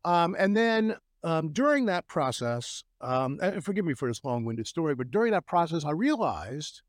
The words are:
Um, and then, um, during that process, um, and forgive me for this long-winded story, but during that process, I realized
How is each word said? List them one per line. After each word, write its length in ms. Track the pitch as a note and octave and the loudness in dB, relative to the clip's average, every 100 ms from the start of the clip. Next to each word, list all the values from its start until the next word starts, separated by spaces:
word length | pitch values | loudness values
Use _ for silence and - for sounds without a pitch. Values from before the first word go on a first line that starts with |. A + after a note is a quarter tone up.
| E3+ | 2
Um, 320 | F3 E3+ G3 | 2 2 2
and 160 | F#3+ G#3 | 2 4
then, 400 | A3+ A3 A3 - _ _ | 4 2 0 -2 _ _
um, 280 | E3+ D#3+ D#3+ | -2 0 0
during 340 | D3+ C#4+ C#4+ A#3 | 2 2 4 2
that 200 | F3+ - | 0 -2
process, 760 | E3+ C3 A#2+ A#2+ A#2+ - - - _ | -2 -2 -2 -4 -4 -6 -12 -16 _
um, 360 | B2 B2+ C3 C#3+ | -2 0 0 0
and 220 | F#3 G#3 | -2 -2
forgive 200 | G3 G3 | -4 -2
me 100 | F3 | -2
for 140 | C3 B2+ | -2 -2
this 160 | A#2 | -4
long-winded 440 | C3+ A#2+ A2+ A2+ A2 | -4 -4 -4 -4 -6
story, 280 | - D#3+ C3 | -2 0 0
but 160 | B2+ | 0
during 220 | G3+ A#3 | 2 2
that 120 | G3 - | 2 2
process, 380 | F3 E3+ E3 | 0 2 -2
I 80 | D3 | -2
realized 920 | D#3 C4 C#4+ F3 E2 F#2 C#3 D3 - | 0 0 2 0 -2 -8 -10 -12 -14